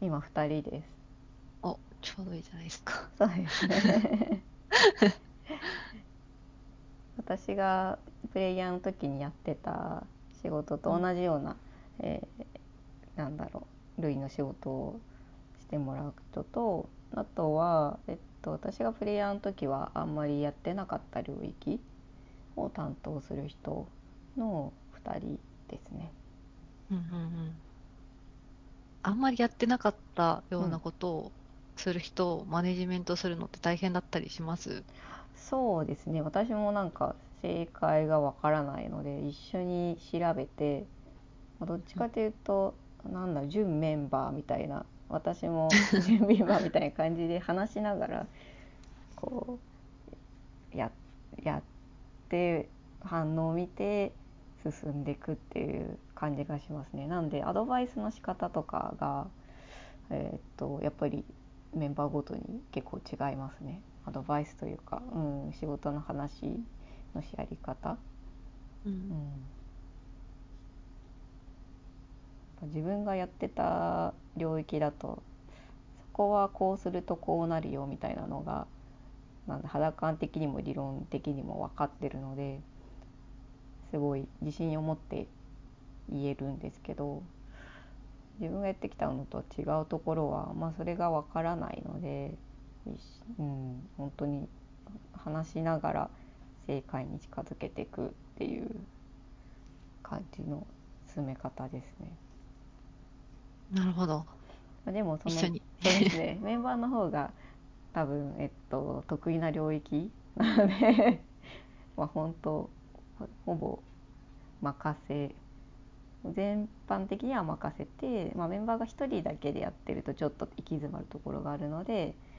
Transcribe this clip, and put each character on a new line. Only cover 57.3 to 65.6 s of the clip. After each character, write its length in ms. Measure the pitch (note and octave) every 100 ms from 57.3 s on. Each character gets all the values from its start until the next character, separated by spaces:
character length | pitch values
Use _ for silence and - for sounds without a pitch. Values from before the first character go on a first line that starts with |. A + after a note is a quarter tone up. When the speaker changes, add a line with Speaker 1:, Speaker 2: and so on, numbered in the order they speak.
| D3
Speaker 1:
ア 100 | -
ド 120 | F#3+ A#3
バ 160 | B3
イ 60 | B3
ス 120 | -
の 120 | G#3+
仕 100 | -
方 280 | - F#3 E3+
と 140 | D#3+
か 300 | D#3 - - -
が、 280 | C#3+ C#3 F3+ - - - - - - - -
え 220 | C#3+ D3 -
ー 20 |
っ 40 | - -
と、 220 | C3+ C#3
や 60 | D3
っ 40 |
ぱ 140 | - D3
り 160 | - - - - - -
メ 140 | D#3+ D3
ン 60 |
バ 140 | D3 D3
ー 20 |
ご 140 | D3
と 120 | C#3 -
に 260 | - A3+ -
結 160 | C3+ -
構 100 | -
違 360 | - - C#3
い 20 | C3+
ま 160 | C3+
す 100 | -
ね。 200 | C#3+ F3+ - - -
ア 60 |
ド 100 | C3
バ 180 | D3+ D3
イ 60 | D3
ス 100 | -
と 80 | -
い 80 |
う 40 | -
か、 240 | - - B3
う 60 | E3 D3+ C#3+ D3
ん、 40 |
仕 120 | -